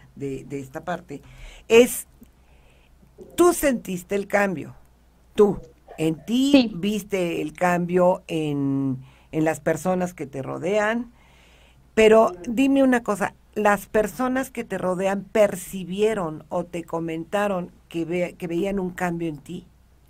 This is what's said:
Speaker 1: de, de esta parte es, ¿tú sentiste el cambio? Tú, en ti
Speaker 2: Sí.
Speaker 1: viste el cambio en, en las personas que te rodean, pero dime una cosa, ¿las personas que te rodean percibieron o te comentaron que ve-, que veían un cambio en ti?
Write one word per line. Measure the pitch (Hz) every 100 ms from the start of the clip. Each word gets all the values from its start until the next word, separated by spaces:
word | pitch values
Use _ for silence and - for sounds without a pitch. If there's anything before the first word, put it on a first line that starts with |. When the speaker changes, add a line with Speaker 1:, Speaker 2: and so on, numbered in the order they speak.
| - -
Speaker 1:
de, | 139 135 135
de | 143
esta | 135 156 180
parte | 170 - 143 - - - - -
es, | 226 240 - - - - _ _ _ _ _ _ _ _ - - -
¿tú | 349
sentiste | 339 285 233 190 180 - 202
el | 196
cambio? | 202 202 160 127 - - _ _ _ _ -
Tú, | 208 - - _ - -
en | 160 156 202
ti | 247 277 277
Speaker 2:
Sí. | 226
Speaker 1:
viste | 170 202 214 - 190 170 160
el | 151
cambio | - 180 175 175 180 180 - -
en, | 165 151 143 139 135 135 127 127 - -
en | 156 156
las | 156
personas | 160 156 185 185 180
que | 170 143
te | 139
rodean, | 135 135 165 214 214 233 233 _ _ _ _ _ _ _ _ 220
pero | 220 220 226 - 247
dime | 226 269 277
una | 262 240
cosa, | 233 196 - - _ 214
¿las | 208 202 -
personas | 214 214 - 254 262 269
que | 233
te | 226 190
rodean | 185 180 190 196 196
percibieron | 226 202 175 - 196 175 190 214 208 160 156 -
o | 180 175
te | 175 -
comentaron | 165 165 165 165 202 202 180 175 - -
que | 165 160
ve-, | 175 175 -
que | 170
veían | 170 196 190
un | 180
cambio | 180 180 170 165
en | 143
ti? | - 180 - _ _ _